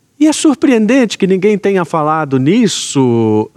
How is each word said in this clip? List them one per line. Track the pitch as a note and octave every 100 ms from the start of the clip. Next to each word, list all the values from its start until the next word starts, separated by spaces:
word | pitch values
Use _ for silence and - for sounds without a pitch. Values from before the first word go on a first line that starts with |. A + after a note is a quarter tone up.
| _ _
E | D#4
é |
surpreendente | C#4+ D#4+ B3+ - A#3 G#3 C4+ A#3 -
que | F#3+
ninguém | F#3+ G3+ G#3
tenha | G3+ G3
falado | E3+ E3 D3+ D#3+ D3+ C3+
nisso | C3+ A3 G#3 - - C#3+ B2+ A#2 A2 G#2+ G#2+